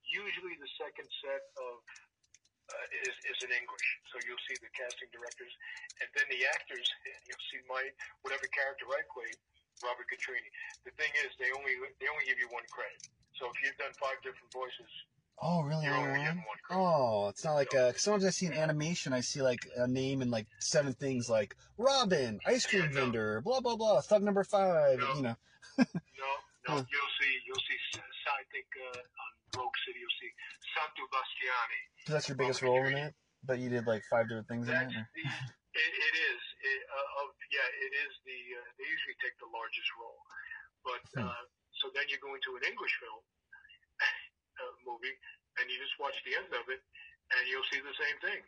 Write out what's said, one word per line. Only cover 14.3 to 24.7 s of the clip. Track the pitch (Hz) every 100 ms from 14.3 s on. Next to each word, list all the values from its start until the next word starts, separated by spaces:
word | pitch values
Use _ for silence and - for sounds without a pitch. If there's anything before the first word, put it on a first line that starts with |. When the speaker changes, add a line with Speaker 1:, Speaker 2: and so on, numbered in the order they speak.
| 127 -
Speaker 1:
voices, | 127 127 - - - - _ _ -
Speaker 2:
Oh, | 160 175
really? | 143 156 151
Speaker 1:
you're | 139
only | 143 139
Speaker 2:
Only |
Speaker 1:
getting | 147 175
Speaker 2:
one? | 170
Speaker 1:
one | - -
credit. | 180
Speaker 2:
Oh, | 185 156 127 107 101
it's | - 160
not | 151
like, | 135
Speaker 1:
So | 135
Speaker 2:
uh, | 123 120
'cause |
sometimes | - 208 190
I |
see | -
in | 180
animation, | 151 156 151 151 175 - 127
I |
see, | 123 147
like, | 131 120 - 123
a | 123
name | 131 131 135
and, | 127
like, | 113 107 -
seven | - 160 143
things, | 123 139 127 117
like | 110 104 - - -
Robin, | 247 277 226 175 123 104
ice | - 247 -
cream | 202 160
Speaker 1:
Yeah, |
no. | 139 127
Speaker 2:
vendor, | 113 107 107
blah, | 156 262
blah, | 240 226
blah, | 220 185
thug | - 208
number | 202 196
five, | 190 202 190